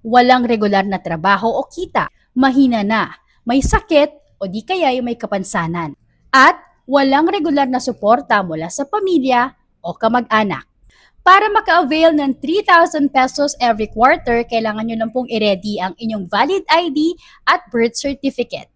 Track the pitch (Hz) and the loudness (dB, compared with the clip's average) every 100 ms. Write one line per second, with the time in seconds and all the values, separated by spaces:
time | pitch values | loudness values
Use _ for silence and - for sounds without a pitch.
0 | 226 240 247 254 240 226 208 202 196 190 | 2 2 4 4 2 0 0 0 0 -4
1 | - 165 170 196 226 220 - - 349 240 | -6 -4 0 0 0 -4 -6 -10 -6 -4
2 | 175 _ _ - 269 254 269 226 202 220 | -6 _ _ 0 0 4 2 2 -2 -2
3 | 175 - _ _ - 254 269 427 - 311 | -4 -10 _ _ -2 -2 2 0 2 2
4 | 294 - _ _ 196 196 220 370 311 254 | 2 -4 _ _ -10 -10 -6 -2 0 0
5 | 240 240 208 202 190 202 165 175 160 143 | -4 -8 -6 -6 -4 -6 -4 -6 -8 -12
6 | _ _ _ 262 277 370 _ _ - 277 | _ _ _ 4 4 4 _ _ -2 0
7 | 269 269 330 392 330 285 269 254 247 233 | 2 2 0 0 -2 0 0 -2 -6 -4
8 | 202 240 277 214 185 160 160 - 277 427 | 0 0 2 -2 -2 -8 -8 -8 -6 -4
9 | 381 339 262 247 254 _ _ _ - - | 0 0 0 0 -2 _ _ _ -12 -4
10 | 226 247 233 214 214 143 - _ _ _ | 0 0 0 0 0 -4 -12 _ _ _
11 | _ _ - 381 427 415 415 339 294 311 | _ _ 4 6 6 0 2 2 2 2
12 | 330 311 277 262 233 359 - 339 339 320 | 4 2 -2 -4 -2 -4 4 4 4 0
13 | 285 262 262 - 285 - 247 214 214 - | 0 0 0 0 -4 -2 -2 -2 -4 2
14 | 247 330 - 233 233 233 220 214 226 226 | 2 2 0 -4 -2 -4 -4 -6 -6 -6
15 | 226 240 247 226 214 196 208 202 185 180 | -4 -6 -4 -2 0 -2 -4 -6 -6 -6
16 | 226 220 180 202 269 392 - 311 349 277 | -8 -6 -4 0 0 -2 0 0 0 -2
17 | 311 349 - - - 339 - 233 233 233 | -2 -4 -14 -10 -2 -2 -2 -2 -2 -2
18 | 277 277 269 269 240 - - | -8 -4 -6 -4 -8 -8 -16